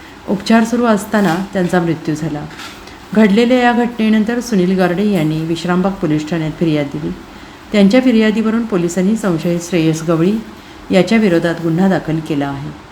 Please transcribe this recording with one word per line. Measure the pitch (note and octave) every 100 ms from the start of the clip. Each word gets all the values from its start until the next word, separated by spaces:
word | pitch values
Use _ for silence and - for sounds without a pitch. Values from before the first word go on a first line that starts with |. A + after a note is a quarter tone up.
| - - -
उपचार | G#3 - A3+
सुरू | A3+ A#3+
असताना | A#3+ G#3 - A3 F#3+ E3 F#3+
त्यांचा | G3 F3 F3+
मृत्यू | E3+ D#3+ -
झाला. | D3+ D#3+ D3 D3+ - - - - - -
घडलेल्या | G#3 G#3+ G3+ A#3+ B3+
या | A#3+
घटनेनंतर | A#3 A#3+ A#3+ A3 A3 G#3 A#3+
सुनील | A#3+ G3 F3+ F#3+
गारडे | F3+ F3
यांनी | G#3 G3 D#3 D#3
विश्रामबाग | D#3+ E3 F3+ F3+ F#3+
पोलीस | F#3+ E3 D3+ D3+
ठाण्यात | E3+ D#3 D3
फिर्याद | E3 D3+ C#3
दिली. | D3+ E3 F#3 - - - - -
त्यांच्या | G#3+ G3 B3
फिर्यादीवरून | B3+ A3 A3 G#3+ A3 A3+
पोलिसांनी | A3+ F#3+ E3+ F#3+ F#3 A3
संशयित | G3+ D#3+ F3 E3+
श्रेयस | E3+ F3+ D#3+ D#3 D#3+
गवळी | D#3+ E3+ A3 - - - - -
याच्या | F#3+ F3+ A3+
विरोधात | G#3+ E3+ E3+ E3
गुन्हा | E3 E3 F#3+
दाखल | E3+ - D#3+ D#3
केला | D3 C#3+
आहे. | C3+ D3+ D3 -